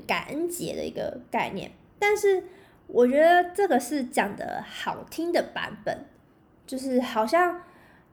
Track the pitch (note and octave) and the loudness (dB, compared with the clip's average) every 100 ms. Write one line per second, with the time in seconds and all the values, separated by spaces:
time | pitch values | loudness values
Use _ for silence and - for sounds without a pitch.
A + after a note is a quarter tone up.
0 | - F3 - C#4+ E4+ E4+ - D2+ D#2 - | -4 -4 -4 -4 -4 -6 -6 -6 -6 -6
1 | - - - A3+ C#3 G3 - - _ - | -6 -8 -6 -4 -4 -6 -10 -14 _ -2
2 | G#4 G#4 G4+ F#4 F4 - - _ - - | 0 2 2 2 -2 -14 -20 _ -2 2
3 | B3 C#4 D#4+ F4 F4 F4+ G4 C4 C4+ D4 | 4 6 6 6 4 2 2 2 0 -4
4 | B3 - G3+ - - - G#3 - - - | -2 0 -2 -2 -6 -8 -8 -10 -8 -8
5 | - - E4+ E4+ F3+ F3 - - - - | -8 -6 -2 0 0 -4 -8 -8 -8 -8
6 | - _ _ _ _ _ - C4 C4+ B3+ | -10 _ _ _ _ _ -12 -8 0 0
7 | B3 A#3 B3 E4 F4+ F4 - - - - | 2 0 2 4 2 0 -10 -20 -20 -20
8 | _ | _